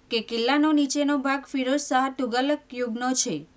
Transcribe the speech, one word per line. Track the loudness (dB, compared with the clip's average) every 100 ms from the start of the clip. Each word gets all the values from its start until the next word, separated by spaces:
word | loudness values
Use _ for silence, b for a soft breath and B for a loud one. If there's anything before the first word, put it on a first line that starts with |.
| -4
કે | -4 -2
કિલ્લાનો | -2 2 4 4 4
નીચેનો | 2 2 0 0
ભાગ | 0 -2 -4
ફિરોઝ | -4 0 0
શાહ | 0 0 0 -2
તુગલક | -2 0 0 -2 -4 -6
યુગનો | -4 -2 -2 0
છે, | -2 -4 -8